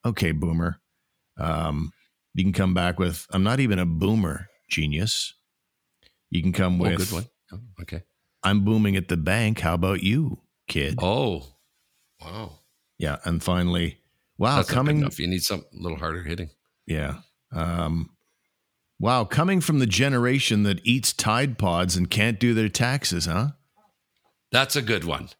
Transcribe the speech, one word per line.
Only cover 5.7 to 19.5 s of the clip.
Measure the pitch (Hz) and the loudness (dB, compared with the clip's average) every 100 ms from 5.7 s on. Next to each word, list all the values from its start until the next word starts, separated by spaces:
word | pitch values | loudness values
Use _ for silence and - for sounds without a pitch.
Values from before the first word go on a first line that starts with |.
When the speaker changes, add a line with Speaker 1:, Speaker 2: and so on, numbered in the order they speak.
| _ _ _ _ _ _ | _ _ _ _ _ _
Speaker 1:
You | 85 | -2
can | 87 | 0
come | 90 92 90 | 2 2 2
Speaker 2:
Oh, | 90 | 2
Speaker 1:
with, | 90 | 0
Speaker 2:
good | 95 | -2
one. | 85 117 _ _ | -6 -8 _ _
Oh, | 90 120 92 | -18 -18 -18
okay. | 85 82 - _ _ _ | -12 -12 -14 _ _ _
Speaker 1:
"I'm | 95 104 | 2 4
booming | 98 110 104 95 | 4 4 4 2
at | 87 | 0
the | 87 | 0
bank. | 78 104 110 110 | 2 2 2 0
How | 85 | 0
about | 85 92 98 | 0 0 0
you, | 95 127 143 - _ _ - | 0 0 -2 -6 _ _ -6
kid?" | 82 71 120 | -2 -2 0
Speaker 2:
Oh, | 90 120 127 80 65 _ _ _ _ _ _ _ | 0 0 0 -4 -10 _ _ _ _ _ _ _
wow. | 80 101 98 76 _ _ _ _ | -16 -14 -14 -16 _ _ _ _
Speaker 1:
Yeah. | 80 71 87 | -6 -4 -4
And | 85 | -2
finally, | - 90 87 87 82 - _ _ _ - | 0 0 2 0 -2 -6 _ _ _ -2
"Wow, | 107 143 | 2 2
Speaker 2:
That's | - | 2
not | |
good | 123 | 2
Speaker 1:
coming." | 143 151 | 2 2
Speaker 2:
enough. | 143 - | 0 -2
You | 82 | -2
need | 92 | -2
something | - 95 - 90 | -2 -4 -10 -10
a | |
little | 87 78 | -8 -6
harder | 82 82 | -6 -6
hitting. | 78 87 80 _ _ _ - | -6 -8 -8 _ _ _ -6
Speaker 1:
Yeah. | 78 71 71 - _ _ | -4 -4 -6 -14 _ _
Um, | 82 82 85 80 82 82 _ _ _ _ _ _ _ _ _ | -4 -2 -2 -2 -2 -4 _ _ _ _ _ _ _ _ _
"Wow, | 110 127 107 | 0 2 2
coming | - 175 | 0 2